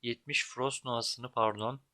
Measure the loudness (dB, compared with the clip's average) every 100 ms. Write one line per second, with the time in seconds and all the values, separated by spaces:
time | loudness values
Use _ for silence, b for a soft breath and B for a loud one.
0 | -4 -6 -2 -2 -2 0 0 0 -2 -2
1 | -2 -4 -4 4 4 4 -2 -4 _